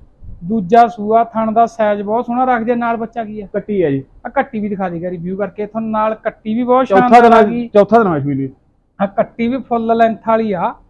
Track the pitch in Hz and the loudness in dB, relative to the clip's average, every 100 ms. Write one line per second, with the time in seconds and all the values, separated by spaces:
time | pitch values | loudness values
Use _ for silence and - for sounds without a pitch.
0 | - _ - - 170 226 175 226 233 233 | -16 _ -18 -14 -6 -6 2 4 4 0
1 | 208 220 233 220 220 220 226 - 214 208 | 0 0 0 -2 -2 0 0 0 -2 -2
2 | 202 226 240 240 254 240 226 240 233 233 | -2 -4 -2 -2 0 0 -2 -2 -2 -4
3 | 226 240 220 214 196 208 202 202 160 139 | -6 -8 -10 -12 -8 -8 -4 0 0 -2
4 | 135 _ - 277 269 220 202 196 185 170 | -6 _ -6 -4 -4 -6 -6 -4 -6 -6
5 | 180 180 175 190 196 175 208 220 220 214 | -8 -8 -8 -6 -8 -8 -10 -8 -4 -2
6 | 220 220 220 - 220 220 247 247 262 254 | -2 -4 -8 -10 -6 -4 0 2 2 2
7 | 247 240 240 226 214 233 233 208 202 226 | 6 6 8 6 4 0 0 2 4 4
8 | 202 151 139 139 135 - _ _ _ - | 2 0 -2 -4 -6 -10 _ _ _ -6
9 | 196 214 208 - 233 262 - 233 226 226 | -4 -2 -4 -4 -4 -4 -4 -4 0 2
10 | 226 220 226 226 220 180 208 - | 2 0 -2 0 0 -2 -4 -6